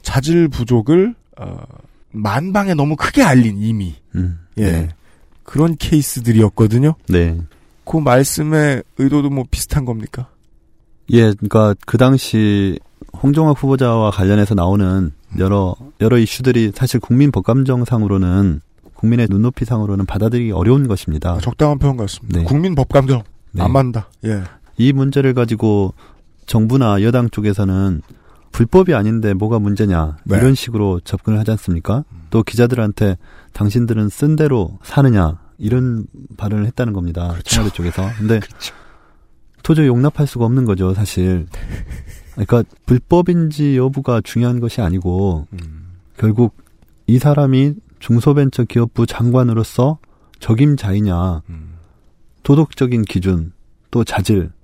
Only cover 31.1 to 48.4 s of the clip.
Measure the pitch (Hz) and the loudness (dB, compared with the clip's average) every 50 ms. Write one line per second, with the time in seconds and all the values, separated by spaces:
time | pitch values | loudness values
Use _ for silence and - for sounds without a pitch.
31.1 | - 92 _ - 107 107 110 110 110 101 - - 87 82 - - 101 139 151 _ | -8 -4 _ -2 -2 0 0 -2 -2 -4 -2 -4 -4 -2 -2 -2 -4 -4 -4 _
32.1 | - 82 80 - - 113 107 - - 107 120 120 127 120 110 104 101 - 107 101 | -16 -20 -10 -2 0 0 0 0 0 0 2 2 2 -2 -2 -2 0 0 0 0
33.1 | 92 - - - - - - - - - 104 104 98 123 120 113 113 107 107 101 | 0 -2 -8 -20 -20 -20 -20 -16 -6 -2 -2 0 0 0 0 0 0 -2 -2 -2
34.1 | - - 143 147 156 151 156 143 135 113 92 80 - - - - - 143 139 131 | -2 -2 0 0 2 2 2 2 2 0 -2 -4 -8 -14 -18 -2 2 2 4 4
35.1 | 117 98 87 80 80 - - - _ - - 107 123 127 127 123 120 113 - - | 4 4 2 0 -2 -6 -14 -20 _ -8 -4 -2 0 0 0 -2 -2 -4 -6 -10
36.1 | - - - - - - 104 101 107 104 104 113 - - 117 113 101 95 87 87 | -16 -20 -20 -20 -14 -8 -6 -4 -2 -2 -2 -4 -4 -4 -4 -4 -4 -4 -6 -6
37.1 | 80 87 87 87 87 87 - - - 113 110 101 - - 87 87 - - 95 101 | -6 -6 -6 -6 -6 -8 -6 -2 -2 0 -2 -2 -4 -4 -6 -6 -4 -4 -6 -6
38.1 | 117 107 107 107 113 107 98 - - - - - - - - - - _ _ _ | -6 -4 0 0 0 0 -2 -8 -18 -18 -18 -18 -18 -20 -20 -20 -20 _ _ _
39.1 | _ _ _ _ - _ _ _ _ _ - - 160 156 151 135 120 120 135 151 | _ _ _ _ -20 _ _ _ _ _ -2 0 2 4 4 2 2 2 0 0
40.1 | - - 147 139 - 120 117 113 123 135 127 110 98 92 95 92 95 98 104 - | 0 -2 -4 -4 -2 -2 0 0 2 2 2 0 0 0 0 -2 0 -2 -4 -4
41.1 | - 92 92 92 92 87 80 - - - - - - - - - - - - - | -2 -2 0 0 0 -2 -4 -6 -12 -12 -12 -10 -10 -12 -10 -12 -12 -14 -14 -18
42.1 | - - - - - - 104 - 120 117 107 _ - _ _ - 127 123 - - | -20 -20 -20 -16 -8 -8 -2 0 0 0 0 _ -10 _ _ 0 0 0 2 0
43.1 | 170 175 175 180 175 170 165 156 147 147 147 143 135 127 127 135 135 139 131 - | 0 2 2 2 0 0 0 -2 -2 -2 0 0 2 2 0 0 -2 -4 -4 -2
44.1 | 120 113 107 - - 117 120 123 123 120 120 117 - - 110 85 90 95 87 90 | -2 -2 -2 -4 -2 -2 0 0 -2 -2 -4 -4 -4 -2 -2 -2 -2 -2 -2 -2
45.1 | 90 92 98 98 87 78 76 _ 101 90 85 78 78 80 82 90 90 - _ - | -2 0 0 -2 -2 -4 -6 _ -14 -16 -16 -16 -16 -18 -20 -20 -20 -20 _ -20
46.1 | _ - 113 110 107 113 120 107 _ - - _ _ _ _ _ _ _ _ - | _ -2 0 0 2 2 2 0 _ -8 -20 _ _ _ _ _ _ _ _ 2
47.1 | 120 127 - 147 147 147 143 135 131 131 135 147 147 214 _ _ _ _ - - | 2 4 4 2 2 4 2 2 4 2 2 0 -2 -4 _ _ _ _ -2 0
48.1 | 117 120 - 151 143 147 | 0 2 4 4 2 4